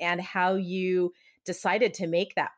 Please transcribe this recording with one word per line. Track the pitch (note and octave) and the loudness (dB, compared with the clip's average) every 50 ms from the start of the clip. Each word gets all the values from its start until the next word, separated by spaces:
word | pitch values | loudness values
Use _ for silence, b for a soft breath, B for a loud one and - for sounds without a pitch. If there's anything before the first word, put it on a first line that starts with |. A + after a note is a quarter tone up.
and | F3 F3 F3 F3 F3+ | -2 -2 -2 -2 -4
how | - - F#3+ F3+ F#3 F#3+ | -4 -2 0 2 2 2
you | F#3+ F#3+ F3 F#3 F#3 F#3 F#3 F#3 F#3 F3+ F3 F3+ b b b b b b | 0 0 -2 -2 -2 0 2 2 2 2 0 -2 b b b b b b
decided | - F3 - - F#3+ F3+ G#3+ A#3+ G#3 - | -6 -4 -2 0 0 2 2 2 2 0
to | - F#3+ | -2 -4
make | E3 E3 E3+ F#3 F3+ - | -2 0 0 0 0 -2
that | - C#3+ - - | -2 -2 -2 -4